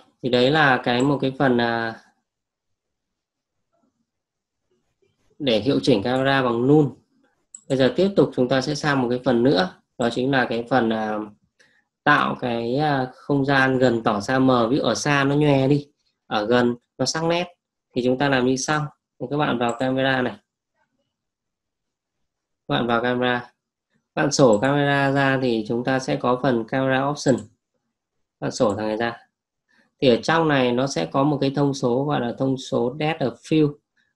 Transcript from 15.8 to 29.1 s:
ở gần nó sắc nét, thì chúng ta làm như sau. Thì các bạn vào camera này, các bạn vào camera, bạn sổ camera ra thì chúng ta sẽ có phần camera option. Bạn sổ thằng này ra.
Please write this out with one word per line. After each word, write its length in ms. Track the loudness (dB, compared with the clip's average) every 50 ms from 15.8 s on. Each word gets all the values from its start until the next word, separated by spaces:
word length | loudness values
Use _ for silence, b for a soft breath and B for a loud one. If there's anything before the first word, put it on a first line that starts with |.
| -2 _ _ _ _ _ _ _ _
ở 200 | -4 -2 -2 0
gần 280 | 2 2 2 2 2 -2 -4 _ _ _ -6
nó 60 | -4
sắc 200 | -4 -2 -2 -2
nét, 220 | 0 0 -2 -2 -6 -10 _ _ _ _ _ _ _ -6
thì 80 | -2 0
chúng 140 | 0 0 0
ta 100 | 0 0
làm 180 | 2 2 2
như 100 | 0 0
sau. 300 | -2 -2 -2 -2 -4 -4 -6 _ _ _ _ _ -14
Thì 60 | -10 -6
các 60 | -4
bạn 220 | -2 -2 -2 -2 -2
vào 180 | -2 -4 -2 -2
camera 440 | -4 -2 -2 0 0 0 0 0
này, 140 | -2 -4 -6 -10 _ _ _ _ _ _ _ _ _ _ _ _ _ _ _ _ _ _ _ _ _ _ _ _ _ _ _ _ _ _ _ _ _ _ _ _ _ _ _ _ _ _ _ _ _ -6
các 60 | -4
bạn 120 | -4 -2
vào 160 | -2 -2 -2
camera, 500 | 0 -2 -2 -2 -2 -2 -2 -4 -6 -12 _ _ _ _ _ _ _ _ _ _ _ _ -6
bạn 180 | -4 -2 0
sổ 260 | 2 4 4 6 4 4
camera 520 | 2 0 0 0 0 0 0 0 0 0
ra 280 | 0 0 0 0 0 0
thì 220 | 0 -2 -2 -2 -4 -4
chúng 160 | -4 -4 -2
ta 140 | -2 -2 -2
sẽ 180 | -2 -4 -6
có 240 | -4 -2 -2 -2 0
phần 220 | 0 0 0 0 -2 -4
camera 400 | -4 -2 -2 0 0 -2 -2 -4
option. 280 | -4 -2 0 0 0 0 -2 -10 _ _ _ _ _ _ _ _ _ _ _ _ _ _ _ _ _ -10
Bạn 100 | -10 -6
sổ 240 | -2 0 0 0 0
thằng 120 | -2 -4 -4
này 80 | -4
ra. 200 | -4 -4 -4